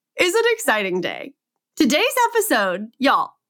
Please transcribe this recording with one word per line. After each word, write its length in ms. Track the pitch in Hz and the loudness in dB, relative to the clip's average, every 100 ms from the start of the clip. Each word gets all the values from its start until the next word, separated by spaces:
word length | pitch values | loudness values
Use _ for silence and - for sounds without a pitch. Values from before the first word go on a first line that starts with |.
| _ - | _ -2
is 160 | 359 | 0
an 100 | 415 453 | 2 2
exciting 480 | 440 - 214 190 185 | 0 0 0 0 -4
day. 320 | 147 67 - - _ _ _ - | -4 -8 -12 -18 _ _ _ -2
Today's 400 | 294 294 466 508 466 | 0 2 0 2 2
episode, 580 | 466 415 254 196 180 220 _ | 0 0 0 0 -4 -8 _
y'all, 320 | 254 196 - - _ | 0 0 -2 -10 _